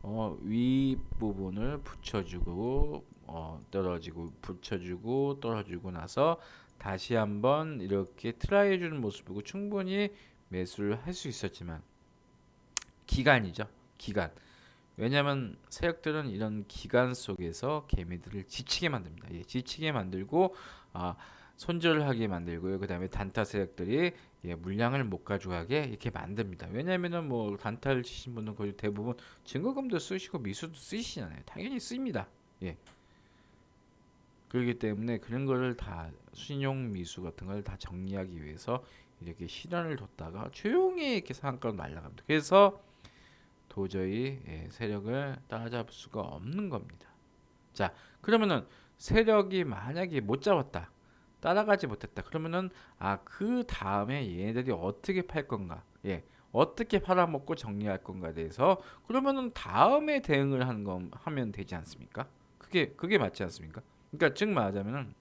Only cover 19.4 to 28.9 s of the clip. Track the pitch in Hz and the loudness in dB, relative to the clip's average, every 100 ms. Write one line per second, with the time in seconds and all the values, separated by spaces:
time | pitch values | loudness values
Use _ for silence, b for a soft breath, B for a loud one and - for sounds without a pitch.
19.4 | 90 127 - - 156 135 95 92 95 160 | -4 -4 -4 -4 0 0 -2 -4 0 4
20.4 | 185 185 B B B - 180 - B B | 4 2 B B B -4 -4 -4 B B
21.4 | B - - 170 165 156 143 117 110 87 | B -8 -2 2 4 4 4 2 2 0
22.4 | 85 85 92 95 98 87 92 - 98 117 | -2 -2 -2 -2 -2 -2 -2 -2 -2 0
23.4 | 101 104 95 - 90 135 175 175 B _ | 0 0 -2 -2 0 2 2 -2 B _
24.4 | 87 85 90 101 120 139 117 - - 101 | -8 -6 -4 0 2 2 0 -4 -2 -2
25.4 | 92 87 85 147 135 107 120 - - 101 | 0 -4 0 0 0 -4 -6 -4 -6 -4
26.4 | 104 90 85 104 170 185 175 170 151 120 | -4 -4 -6 -4 0 0 0 -2 0 0
27.4 | 104 101 110 117 135 131 123 - 127 120 | 0 -2 -4 -2 2 2 0 -10 -8 -6
28.4 | 107 104 101 98 107 | -6 -4 -4 -2 -2